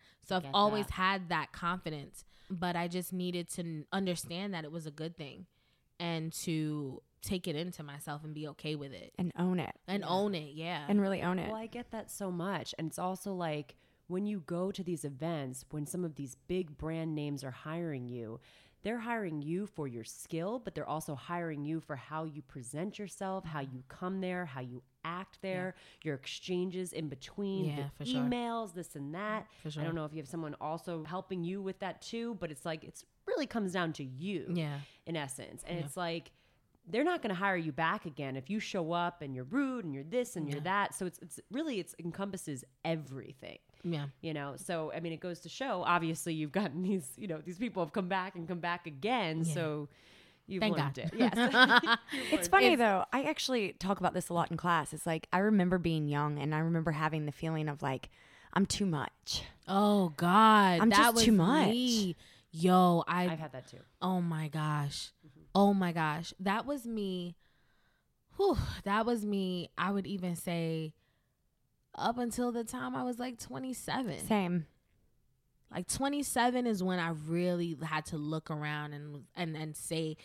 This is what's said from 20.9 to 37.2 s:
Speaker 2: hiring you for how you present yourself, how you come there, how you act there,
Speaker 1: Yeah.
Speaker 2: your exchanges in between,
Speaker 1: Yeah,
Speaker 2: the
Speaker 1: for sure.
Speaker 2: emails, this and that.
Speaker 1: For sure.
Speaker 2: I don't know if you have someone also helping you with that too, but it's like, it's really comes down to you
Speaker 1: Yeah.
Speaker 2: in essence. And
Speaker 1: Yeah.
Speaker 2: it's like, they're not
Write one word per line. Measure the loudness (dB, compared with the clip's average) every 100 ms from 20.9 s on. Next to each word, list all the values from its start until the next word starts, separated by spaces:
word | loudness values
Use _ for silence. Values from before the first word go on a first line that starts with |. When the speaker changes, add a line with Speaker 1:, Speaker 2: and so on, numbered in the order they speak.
| -4 -4 -8
Speaker 2:
hiring | -6 -4 -4 -4
you | -4 -4
for | -4 -10
how | -8 -6
you | -6 -10
present | -14 -14 -10 -6 -6 -6
yourself, | -10 -6 -6 -6
how | -6 -6
you | -6 -8 -14
come | -8 -4 -2
there, | -2 -2 -4
how | -6
you | -8 -10 -16 _
act | -8 -8 -10 -10
there, | -4 -2 -4
Speaker 1:
Yeah. | -6 -18 -10 -6
Speaker 2:
your |
exchanges | -6 -6 -10 -2 0 0 -2 -6
in | -4 -6
between, | -8 -12 -6 -2 0
Speaker 1:
Yeah, | 0 -2
Speaker 2:
the | -6 -6
Speaker 1:
for |
sure. | -4 0
Speaker 2:
emails, | 0 0 -2 -4 -6
this | -8 -10
and | -8 -8 -6
that. | -4 -4 -6 -12
Speaker 1:
For | -10
sure. | -4
Speaker 2:
I | -4
don't | -2
know |
if | -4
you | -8
have | -8
someone | -6 -8 -6
also | -6 -6 -6 -8
helping | -6 -8 -4 -4
you | -2 -2
with | -6 -6
that | -8 -8
too, | -8 -6 -4 -4
but | -8
it's | -6
like, | -6 -6
it's | -8 -18 -20 _ -4
really | -2 0
comes | -2 0
down | 0 0
to | -2
you | -8 -6 -4 -4 -2
Speaker 1:
Yeah. | -2 -2 -4 -10 -16
Speaker 2:
in | -6 -4
essence. | -4 -8 -12 -12 -8
And | -6
Speaker 1:
Yeah. |
Speaker 2:
it's | -6 -4
like, | -4 -4 -8 _ _ _ _ _ -4
they're | 0
not | 2 2